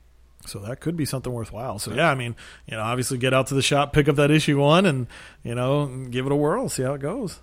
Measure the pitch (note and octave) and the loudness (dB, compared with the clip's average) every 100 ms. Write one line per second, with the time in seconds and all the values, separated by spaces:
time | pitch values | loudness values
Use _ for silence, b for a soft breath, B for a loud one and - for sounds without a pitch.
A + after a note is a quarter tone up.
0 | _ _ - - - - G2+ C3 D3+ E3+ | _ _ -20 -20 -16 -12 -10 -8 -6 -4
1 | C3+ C3 B2+ A#2+ G#2+ G2+ B2+ G#2 - - | -4 -4 -6 -8 -8 -10 -8 -8 -6 0
2 | E3 C3+ A#2+ A#2 B B B A2+ A2 B2 | 2 2 -2 -8 B B B -6 -2 -2
3 | B2 B2+ C3 C3 C3 C3+ A#2+ C#3+ C#3+ D3+ | -2 -2 2 2 2 0 2 2 2 4
4 | C#3+ D3 C#3+ D#3 D3 C#3 C#3+ E3 F#3+ C3+ | 4 4 4 4 4 4 6 6 4 2
5 | A#2+ B B B B2 A#2+ B2+ C#3+ D3 B2+ | -2 B B B -8 -2 0 0 -2 -6
6 | C3 B2 C3 C#3+ D3 G#3 A3 - B2+ C#3+ | -6 -4 0 0 2 0 -2 -2 -4 -4
7 | C#3+ A#3+ G3+ - | -6 -6 -8 -10